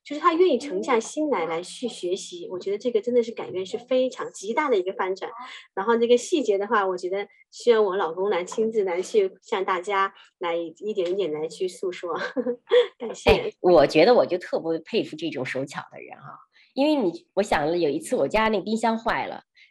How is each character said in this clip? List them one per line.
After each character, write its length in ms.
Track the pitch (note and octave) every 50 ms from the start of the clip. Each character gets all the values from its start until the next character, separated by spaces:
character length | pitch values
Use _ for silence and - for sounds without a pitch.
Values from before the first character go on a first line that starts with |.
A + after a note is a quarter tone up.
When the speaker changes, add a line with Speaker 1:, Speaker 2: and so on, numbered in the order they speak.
| _
Speaker 1:
就 120 | - C#4+
是 60 | D4+
他 120 | D#4 F4 E4
愿 160 | D#4+ F#4 F4+
意 100 | C#4+ A#3
沉 240 | C4+ C#4+ F3+ F#3+ A3
下 160 | C4+ C4 A3+
心 300 | A#3 - - D4+ D4+ D4+
来， 160 | B3+ - B3
来 160 | A#3+ B3+ B3+ F3+
去 240 | - - - B3+
学 300 | A3+ - - - F3 F#3
习， 320 | G3+ - - - F3 E3+ D3+
我 80 | F#3 F3+
觉 120 | - G3
得 80 | G3+ G#3
这 120 | A3 B3+
个 100 | A#3 G#3+
真 140 | G3+ A#3+ A#3+
的 80 | B3 A3+
是 80 | A#3+
改 200 | - - F#3 -
变 140 | - F3+ F#3+
是 140 | F#3 - A3+
非 300 | - - C4 B3+ B3+ B3+
常 220 | - - D3+ D#3+ -
极 220 | - F#3+ G3 A#3
大 160 | D#4 D4+ C#4+
的 60 | B3
一 60 | F#3+ F3
个 80 | F#3 G3+
翻 200 | - G3+ F#3 F#3+
转。 160 | - - - - - - - - - - _ _
然 100 | F#3+ F#3+
后 120 | A3 A#3
这 100 | A#3 A#3
个 100 | A#3 B3
细 260 | A#3+ A#3+ - - D#4 C4+
节 140 | - G3+
的 100 | G3 G3+
话， 200 | G#3 A#3 G#3+ G3
我 100 | F#3+ F#3
觉 140 | F3 - F3
得 160 | F#3 G3 G3+ - _ _ _ _
需 200 | - - - A#3+
要 100 | A#3 A3
我 160 | G#3+ G3 F3+
老 160 | G3 F#3 D#3+ E3
公 180 | F3+ F#3+ G#3
来 120 | G3+ E3+ F3+
亲 300 | F3+ - - A3 A3 A3+
自 120 | A3 G3
来 160 | F#3+ E3+ F3
去 300 | F#3 - - A3 F#3+ F#3+ F#3+ - _
向 200 | - - G3 F#3+
大 180 | G3+ F#3+ F3+
家 320 | F3+ G#3 G3+ G3 G3 G3 - - - _ _ _
来 160 | - E3+ E3+
一 400 | E3+ E3+ D#3+ D#3+ - - G#3 A3
点 160 | G3+ F3 F3
一 40 | F3+
点 160 | G3+ G3 D#3
来 160 | D3+ D3+ D#3
去 220 | D#3+ D#3+ - G3 F3+
诉 240 | F3+ - - F3+ F3+
说。 220 | - - F3 -
<laughs> 840 | - F#3+ - - C4+ A3+ B3 A#3+ - _ - G#4 B4 A#4 F#4+ - _
感 160 | B3 A3 G3
谢。 160 | - - -
Speaker 2:
哎， 220 | - - - - - _
我 260 | - F3+ F3 D#3+ C#3
觉 200 | D3 - D#3 D#3+
得 80 | A3 B3
我 100 | G3+ C#3+
就 140 | B2 E3+ F3+
特 200 | - - - A3+
别 180 | D#3 E3 E3 D#3+
佩 260 | D#3+ - - G#3+ D3
服 100 | - -
这 140 | D#3 E3+ D#3+
种 160 | C#3 - B2+
手 200 | C3 - B2+ C3+
巧 180 | D3 - - - - -
的 80 | -
人 160 | - - -
啊， 200 | - - C#3 - - - _ _ _ _ _ _
因 120 | C4 C#4
为 80 | D4+ D4+
你， 320 | C#4+ A3+ F3 E3 - - _ _
我 80 | - A#3+
想 240 | A#3 - E3 C#3+
了 100 | D3+ E3+
有 140 | F3 E3+ D3
一 80 | C#3 E3
次 180 | - - -
我 100 | G#3 C#3+
家 220 | C#3 - G#3 A3 A3
那 100 | A3 G3
冰 140 | F3 G#3+ A3
箱 220 | A3 A3+ A3+ A3+ A3+
坏 280 | - A3+ F3+ C#3 A#2
了， 160 | F#2 D#2 - - _ _ _ - _